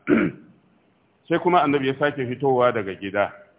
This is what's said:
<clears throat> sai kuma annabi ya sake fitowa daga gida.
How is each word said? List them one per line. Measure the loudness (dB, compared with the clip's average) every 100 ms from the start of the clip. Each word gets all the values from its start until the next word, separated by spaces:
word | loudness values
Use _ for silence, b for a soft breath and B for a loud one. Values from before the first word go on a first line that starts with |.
| 0
<clears throat> | 2 0 -4 -18 -20 _ _ _ _ _ _ -4
sai | 0
kuma | 2 2
annabi | 4 0 0
ya | -2
sake | -2 -2 -6
fitowa | -2 0 2 2
daga | 0 -4
gida. | -8 -4 -2 -2 -6 -20